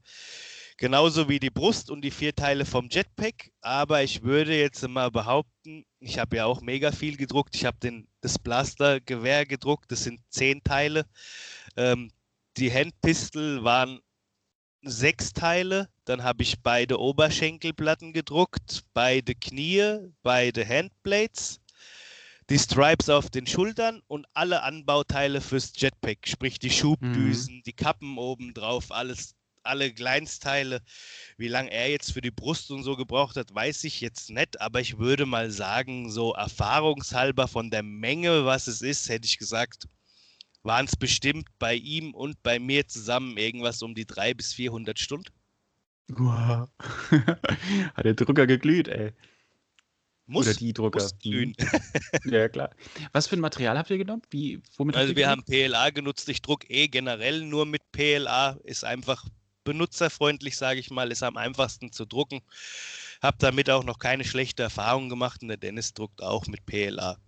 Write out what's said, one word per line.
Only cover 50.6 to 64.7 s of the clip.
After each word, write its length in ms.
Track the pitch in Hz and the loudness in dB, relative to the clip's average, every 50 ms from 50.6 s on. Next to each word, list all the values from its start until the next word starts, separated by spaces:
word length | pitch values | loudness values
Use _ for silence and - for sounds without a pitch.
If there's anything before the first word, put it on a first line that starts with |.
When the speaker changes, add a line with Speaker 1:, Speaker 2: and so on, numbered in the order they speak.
| 117 117 110 | 0 -4 -2
Speaker 2:
Drucker. 280 | - 110 110 - 110 101 | 0 0 0 2 0 0
Speaker 1:
muss 160 | 98 98 - | -2 -4 -6
glühen. 340 | - 107 104 127 123 123 - - 117 - - 294 - - - 147 - - - 147 - | -6 -4 -2 -2 -2 -2 -2 -4 -2 0 0 0 0 0 -4 -4 -2 -2 -2 -2 0
Speaker 2:
Mhm. 60 | 135 | 2
Ja, 180 | 123 110 110 113 | 2 4 4 2
klar. 220 | - 131 135 - - _ - - - - 151 - - | 0 -2 -6 -6 -8 _ -20 -18 -14 -14 -8 -2 0
Was 160 | 143 151 - | 0 0 0
für 80 | - | 0
ein 40 | 175 | 0
Material 380 | 160 156 - - 131 117 117 143 | 0 0 -2 -2 0 0 0 0
habt 100 | 160 - | 0 0
ihr 80 | 202 190 | -2 -2
genommen? 240 | 196 190 220 226 - - | -2 -4 -6 -10 -10 -8
Wie, 300 | - 143 151 139 113 - - _ _ | -6 -6 -4 -4 -6 -8 -12 _ _
womit 180 | - 139 147 135 | -2 -2 0 2
habt 60 | 127 | 2
Speaker 1:
Also 120 | 135 135 135 | 2 4 4
Speaker 2:
ihr 40 | |
Speaker 1:
wir 100 | 143 139 | 4 4
Speaker 2:
gedruckt? 220 | 139 139 135 120 - | 4 2 0 0 0
Speaker 1:
haben 40 | 135 | 2
P 100 | 135 135 | 2 4
L 120 | 135 120 | 4 4
A 160 | 117 127 147 | 4 2 2
genutzt. 380 | 147 143 143 139 139 - - - | 2 0 -4 -4 -4 -6 -6 -6
Ich 140 | 139 - - | -6 -4 -2
druck 260 | - 147 139 - - | 0 -2 -2 -2 -2
eh 200 | 120 135 151 147 | 2 2 2 2
generell 540 | 127 131 131 127 120 107 110 127 147 160 160 | 2 0 -2 -2 -2 -2 0 -2 -2 -2 -4
nur 220 | 151 147 151 151 | -2 0 0 0
mit 160 | 151 151 143 _ _ - | 0 -2 -6 _ _ -4
P 220 | 135 143 147 147 | 0 2 2 2
L 140 | 143 143 117 | 2 2 0
A. 300 | 120 127 135 139 135 143 - | 0 2 2 0 0 -4 -10
Ist 200 | - 123 - - | -12 -10 -8 -6
einfach 400 | 117 120 127 123 - 131 - - - - _ _ _ _ _ - | -6 -6 -4 -4 -4 -4 -4 -6 -14 -18 _ _ _ _ _ -8
benutzerbreundlich, 920 | 143 147 156 170 - - - 170 156 - - 147 147 147 135 139 143 - | -6 -2 -2 -2 -2 0 0 0 0 0 2 2 2 2 0 -4 -8 -6
sag 200 | - 139 131 131 | -4 -2 -2 -2
ich 140 | 131 123 - | -2 -4 -8
mal, 200 | 131 127 127 120 | -6 -4 -4 -4
ist 120 | 117 - 131 | -4 -4 -4
am 140 | 123 117 | -4 -4
einfachsten 560 | 113 113 123 131 131 135 117 - - 127 117 - | -4 -6 -4 -2 -2 -2 -2 -2 -8 -14 -14 -12
zu 120 | - 113 | -12 -12
drucken. 360 | 107 - 123 147 - 147 175 - _ - - - - - - - - - - - - - - - | -6 -4 -4 -4 -4 -4 -14 -14 _ -20 -20 -18 -16 -14 -14 -14 -12 -14 -14 -14 -16 -8 -2 0
Hab 160 | 139 143 - | 0 2 4
damit 320 | - 135 127 135 139 139 | 4 4 4 4 4 4
auch 140 | 135 135 127 | 4 2 2
noch 140 | 123 117 - | -2 -6 -4
keine 260 | - 127 127 135 131 | -2 -2 -2 -2 -2
schlechte 400 | - - 127 131 127 - - 123 | -4 -2 -2 -2 -2 -2 -4 -4
Erfahrung 440 | 110 | -4